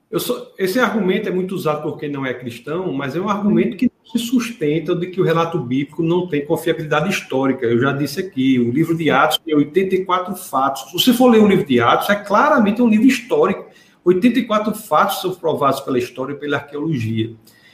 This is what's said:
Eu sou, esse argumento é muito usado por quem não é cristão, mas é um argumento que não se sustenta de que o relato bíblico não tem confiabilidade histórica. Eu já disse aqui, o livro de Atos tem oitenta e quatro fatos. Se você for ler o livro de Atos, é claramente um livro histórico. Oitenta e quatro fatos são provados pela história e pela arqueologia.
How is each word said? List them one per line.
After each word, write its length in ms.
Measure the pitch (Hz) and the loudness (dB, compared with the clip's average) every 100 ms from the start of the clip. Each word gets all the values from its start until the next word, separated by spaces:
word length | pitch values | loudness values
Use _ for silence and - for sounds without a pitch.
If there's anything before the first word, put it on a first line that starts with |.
| _ | _
Eu 100 | 170 | -6
sou, 340 | - 240 - - | -4 -6 -8 -6
esse 220 | 190 247 | -2 0
argumento 500 | 226 214 180 - 190 | 0 0 0 0 -2
é 20 | |
muito 220 | 180 185 | -4 -4
usado 300 | 175 147 151 | -4 -4 -4
por 160 | 156 147 | -6 -8
quem 100 | 147 | -8
não 160 | 139 131 | -6 -6
é 80 | |
cristão, 580 | 123 127 113 143 165 185 | -6 -10 -12 -8 -6 -4
mas 240 | 135 139 156 | -6 -6 -4
é 40 | |
um 100 | 214 | -4
argumento 480 | 202 202 170 226 - | -2 0 2 0 0
que 80 | 247 | -2
não 260 | - _ | -2 _
se 140 | 233 - | -6 -2
sustenta 680 | 254 - - 147 160 160 170 | -2 -2 -4 -2 -2 -2 -4
de 120 | 180 | -4
que 140 | - | -2
o 20 | |
relato 360 | 156 165 165 175 | 0 2 0 -4
bíblico 420 | 120 131 139 - | -2 -4 -4 -4
não 260 | 165 175 180 | -2 0 0
tem 160 | 147 | -4
confiabilidade 680 | 143 160 170 160 151 151 185 | -2 -2 -2 -4 -2 -2 0
histórica. 580 | 190 - 131 135 123 117 | -4 -4 -2 0 0 0
Eu 120 | 117 | 2
já 120 | 139 | 0
disse 280 | 139 147 190 | 0 -4 -4
aqui, 360 | 190 131 135 127 | -6 -2 2 2
o 140 | 120 | 2
livro 260 | 131 160 165 | 0 0 0
de 140 | 151 | 2
Atos 260 | 131 151 - | 2 2 0
tem 160 | 160 | 0
oitenta 400 | 147 143 190 185 | 0 2 0 0
e 100 | 185 | 0
quatro 320 | 180 185 180 196 | 0 -2 -2 -8
fatos. 500 | - 135 135 - - | -4 -2 0 -2 -8
Se 40 | |
você 200 | 175 - | 0 2
for 140 | 233 254 | 6 6
ler 140 | 220 | 8
o 60 | 202 | 6
livro 180 | 175 - | 4 2
de 140 | 117 | 2
Atos, 300 | 120 147 - | 4 2 2
é 60 | 202 | -2
claramente 680 | - 208 285 285 202 226 | 0 2 4 4 2 2
um 80 | 240 | 4
livro 160 | 214 262 | 6 4
histórico. 640 | - - 147 180 - - - _ _ | 2 0 2 2 0 -8 -20 _ _
Oitenta 360 | 175 185 240 240 | 2 4 4 2
e 60 | - | 0
quatro 280 | 214 214 | -2 -2
fatos 480 | - - 151 196 - | -6 -2 2 2 0
são 140 | 185 185 | -6 -4
provados 460 | 160 139 139 - | -4 0 0 0
pela 180 | - 123 | -2 -2
história 340 | 120 - 135 | -4 -8 -10
e 40 | 143 | -8
pela 200 | 147 139 | -6 -6
arqueologia. 800 | - 147 160 135 110 110 110 - - _ _ | -6 -8 -4 -4 -2 -4 -4 -8 -20 _ _